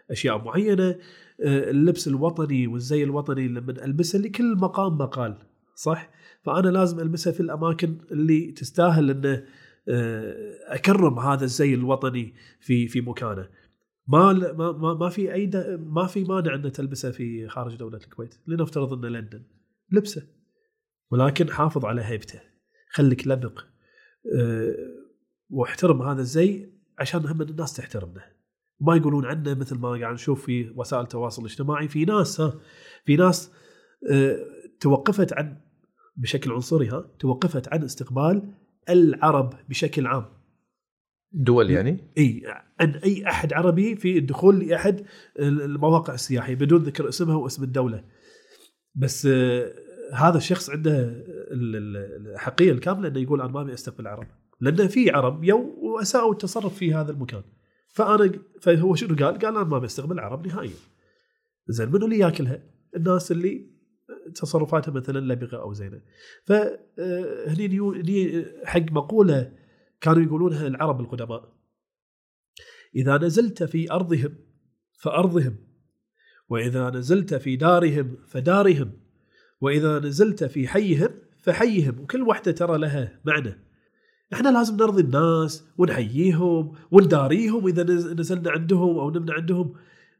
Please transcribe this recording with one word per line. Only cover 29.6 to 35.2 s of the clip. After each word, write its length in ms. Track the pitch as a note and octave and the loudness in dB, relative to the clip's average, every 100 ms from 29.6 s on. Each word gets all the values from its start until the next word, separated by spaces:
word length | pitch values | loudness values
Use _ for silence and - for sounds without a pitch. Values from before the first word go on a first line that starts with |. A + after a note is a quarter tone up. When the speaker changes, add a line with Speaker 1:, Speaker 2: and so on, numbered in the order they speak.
| C3 B2+ | -6 -6
Speaker 1:
ما 100 | B2 | -6
قاعد 260 | A#2+ A#2 | -6 -6
نشوف 320 | A#2+ - C#3 - | -6 -2 -2 -2
في 260 | B2 A2+ B2+ | -4 -4 -8
وسائل 260 | A#2+ C3 | -6 -4
التواصل 400 | B2 A#2+ A#2 A2+ | -4 -6 -6 -8
الاجتماعي. 460 | A2+ - C#3 D3 D3+ | -12 -8 -4 -4 -4
في 160 | D3+ | -2
ناس، 360 | D#3+ G#3+ F3+ - | 2 2 2 0
ها، 140 | D#3 - - - - - | -2 -2 -12 -20 -20 -6
في 120 | - C#3+ | 2 6
ناس، 360 | F#3 F3+ - _ _ _ _ - - | 6 4 -4 _ _ _ _ -10 0
آه، 360 | C#3 C3+ - - - - - | 2 4 0 -6 -16 -20 -2
توقفت 520 | C#3+ C#3 - G3+ | 2 4 4 2